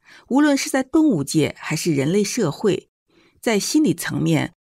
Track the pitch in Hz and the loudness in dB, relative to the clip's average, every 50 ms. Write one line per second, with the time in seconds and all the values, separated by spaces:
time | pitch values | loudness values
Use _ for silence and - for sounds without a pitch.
0 | _ _ - - _ _ 233 277 302 302 277 269 - - - 269 262 - - 320 | _ _ -20 -20 _ _ 2 4 4 4 4 2 0 -2 -2 -4 -4 0 2 2
1 | 311 302 220 147 139 - - 160 143 - - - - - 151 156 - 175 151 139 | 4 4 2 2 -2 0 0 0 0 0 -2 -8 -8 -6 -6 -4 -2 -2 0 0
2 | 131 151 180 208 202 196 - 254 202 147 - - - 202 - - - _ _ _ | 0 0 0 0 0 0 -2 -2 -2 -2 -2 -2 -2 -2 -2 -2 -6 _ _ _
3 | _ _ _ _ _ _ _ _ - 247 220 202 202 - - 311 311 214 151 - | _ _ _ _ _ _ _ _ -4 -2 -2 0 -2 0 0 0 2 2 0 -2
4 | - - 151 143 160 160 165 139 127 - - _ | -4 -6 -4 -2 0 0 0 0 -2 -4 -10 _